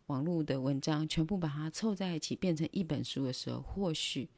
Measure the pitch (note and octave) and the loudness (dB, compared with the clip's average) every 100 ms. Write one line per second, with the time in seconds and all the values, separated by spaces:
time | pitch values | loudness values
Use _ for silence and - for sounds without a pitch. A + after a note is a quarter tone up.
0 | - C3+ D#3 E3+ D3 C3+ C3 C3+ D#3+ D3+ | -4 0 2 2 2 2 2 2 2 0
1 | D#3 - D#3+ G3+ D#3+ C#3+ D#3+ - A3 F#3 | 2 2 2 2 0 -2 -4 0 0 0
2 | F#3+ D#3+ - - F#3+ D#3 E3 - E3 C3+ | 0 -2 -2 0 2 2 2 0 0 0
3 | A#2+ - C3 B2+ - A#2+ C3+ F#3+ F#3+ D#3 | 0 0 0 -2 -4 -4 -4 -2 0 0
4 | - C#3 A#2 | -2 -2 -6